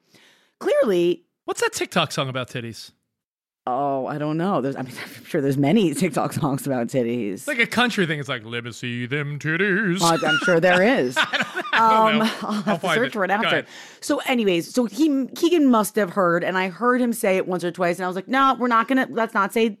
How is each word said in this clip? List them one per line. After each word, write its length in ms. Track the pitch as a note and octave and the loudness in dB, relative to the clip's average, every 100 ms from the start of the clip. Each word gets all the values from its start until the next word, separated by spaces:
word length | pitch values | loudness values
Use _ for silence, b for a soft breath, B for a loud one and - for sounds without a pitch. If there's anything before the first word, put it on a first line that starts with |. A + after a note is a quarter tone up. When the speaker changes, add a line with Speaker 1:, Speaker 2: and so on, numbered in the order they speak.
| b b b b b _ | b b b b b _
Speaker 1:
Clearly. 640 | F#4 G4 A#3 F3+ F3 - _ _ - | 0 2 4 2 2 0 _ _ -10
Speaker 2:
What's 160 | G4 | -2
that 120 | - | -2
TikTok 380 | - - F#3 D#3 | -2 -2 -2 -2
song 180 | - C3+ | -2 -4
about 200 | B2+ B2 | -4 -6
titties? 420 | C3 A#2 A2 - _ _ _ _ _ _ _ - | -8 -10 -14 -18 _ _ _ _ _ _ _ -6
Speaker 1:
Oh, 380 | B2+ C#3+ C3+ A2+ | -2 -2 -2 -4
I 140 | - | -4
don't 180 | D3+ D#3 | -2 -2
know. 240 | F3+ F3 | 0 0
There's, 140 | C3 C3+ | -2 -6
I 80 | |
mean, 100 | B2+ - - | -10 -12 -14
<laughs> 120 | - | -16
I'm 80 | - | -4
sure 160 | E3+ | 0
there's 160 | C#3 C#3 | 0 2
many 360 | C#3 A3 F3 | 2 4 2
TikTok 400 | C#3+ F#3 D3+ G#2 | 0 -2 -2 -4
songs 340 | - D#3 C3+ C#3+ | -2 -2 -2 -2
about 200 | B2+ A#2+ | -4 -2
titties. 460 | C3+ A#2 A#2+ G#2 | -2 -2 -2 -4
Speaker 2:
It's 140 | G2 - | -6 -6
like 120 | A#3 | -2
a 60 | A3+ | -2
country 400 | A3 A#3+ G#3 D#3+ | 0 0 0 -2
thing. 140 | D3+ | -2
It's 100 | C#3 | -6
like, 160 | B2+ G#2+ | -8 -6
"Let 180 | A#2+ | -8
me 80 | A#2+ | -8
see 360 | A2 B2 A#2+ A#2+ | -10 -8 -6 -4
them 320 | D3 C#3+ D3 | -4 -6 -6
titties." 600 | D3 E3 G3+ F#3 G#3 F3+ | -4 -2 0 2 0 2
Speaker 1:
Uh, 160 | E3+ E3 D#3 | 2 2 2
I'm 120 | - | 0
sure 160 | - E3+ | 2 4
there 240 | F3+ F3+ | 4 4
is. 340 | G3+ C4 B2+ D4+ | 4 4 2 0
Speaker 2:
<laughs> 20 | |
I 60 | - | -2
don't 100 | C#4+ | -2
know. 200 | - F4+ - | -4 -6 -2
I 160 | A#3+ A3+ | 2 4
don't 240 | A3 A3 | 6 4
Speaker 1:
Um, 60 | A3 | 4
Speaker 2:
know. 40 | A3 - | 0 -2
Speaker 1:
I'll 80 | - | -6
have 140 | G#3+ G3 | -4 -2
Speaker 2:
I'll 80 | E3+ | -2
Speaker 1:
to 40 | |
Speaker 2:
find 140 | F#3 E3 | 0 0
Speaker 1:
search 120 | B3 | 0
Speaker 2:
it. 60 | |
Speaker 1:
for 120 | G#3+ F#3 | -2 0
it 40 | |
Speaker 2:
Go 40 | |
Speaker 1:
after. 140 | G3+ F3+ | 0 2
Speaker 2:
ahead. 200 | D#3 - B B B | 0 -2 B B B
Speaker 1:
So 180 | - D4 - | -2 -2 0
anyways, 440 | B3 G3+ E3+ E3+ | 2 2 2 0
so 120 | - A#3 | -2 -2
he, 400 | G3+ D#4+ C4+ B3+ - | 2 2 2 -2 0
Keegan 340 | E4 E4+ C#4 | 2 4 6
must 260 | A#3 G#3 - | 4 2 0
have 160 | F#3+ | 0
heard, 320 | G3+ F3+ E3+ | 2 2 2
and 140 | E3+ F#3 | 0 -2
I 120 | F#3+ | -2
heard 320 | E3+ A#3+ B3 | -2 0 2
him 100 | A#3+ | 2
say 260 | A3+ G#3 F#3+ | 0 2 2
it 100 | - | 0
once 160 | F3+ | -2
or 80 | F3 | -4
twice, 260 | E3+ F3 F3 | -2 -2 0
and 80 | F#3 | -4
I 20 | |
was 80 | F#3 | -6
like, 120 | F#3+ | -2
"No, 280 | C4 C4+ A#3+ | 2 2 2
we're 80 | B3 | 2
not 200 | A3+ A3+ | 2 2
gonna, 200 | C4 B3 | 0 0
let's 240 | A3 A3+ | -2 -2
not 180 | G#3+ G3 | 0 0
say 260 | A#3 A3+ G3+ | 2 0 -2